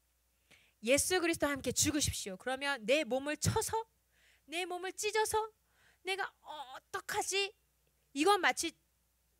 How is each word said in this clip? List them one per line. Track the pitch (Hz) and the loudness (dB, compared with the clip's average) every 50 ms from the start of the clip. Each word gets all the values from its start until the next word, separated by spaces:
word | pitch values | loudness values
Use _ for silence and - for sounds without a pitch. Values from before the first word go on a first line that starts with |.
| _ _ _ _ _ _ _ _ _ _ - _ _ _ _ - | _ _ _ _ _ _ _ _ _ _ -20 _ _ _ _ -4
예수 | 208 226 269 285 - - 370 370 | 2 4 4 4 4 4 2 2
그리스도와 | 320 339 330 302 320 285 | 4 2 2 2 0 0
함께 | 285 269 - 254 | 0 -2 -2 -2
죽으십시오. | 233 - - 294 269 302 - - - - - 202 185 | 0 2 2 2 2 2 0 0 -2 -4 -6 -8 -10
그러면 | 185 - 254 262 262 285 285 277 247 214 | -8 -6 -6 -4 -2 -2 -2 -2 -2 2
내 | 196 269 311 302 | 2 2 2 2
몸을 | 220 247 262 277 294 302 | 0 -2 -2 -2 -2 -4
쳐서, | - - - - 440 440 - - 453 453 _ _ _ _ _ _ _ _ _ _ _ _ | 0 0 0 0 0 -2 0 -2 -4 -4 _ _ _ _ _ _ _ _ _ _ _ _
내 | - 302 339 370 | -10 -6 -6 -6
몸을 | 339 359 359 349 381 | -6 -6 -6 -8 -8
찢어서 | 359 - 403 427 392 427 427 - - 427 440 440 _ _ _ _ _ _ _ _ _ _ | -6 -4 -4 0 2 2 0 2 0 -2 -2 -2 _ _ _ _ _ _ _ _ _ _
내가, | - 359 392 370 392 - _ _ | -6 -6 -4 -4 -4 -8 _ _
어, | - - 302 311 269 247 262 311 | -18 -16 -14 -14 -12 -14 -14 -18
어떡하지? | _ - - 381 - - - 415 370 - 349 392 403 392 - _ _ _ _ _ _ _ _ _ _ _ - | _ -10 -10 -10 -6 -4 -4 -2 -2 0 0 0 0 -2 -4 _ _ _ _ _ _ _ _ _ _ _ -2
이건 | 277 302 392 415 392 | 2 4 4 4 6
마치 | 320 254 - - - 330 - _ _ _ _ _ _ _ _ _ _ _ _ | 4 2 2 2 -4 -6 -8 _ _ _ _ _ _ _ _ _ _ _ _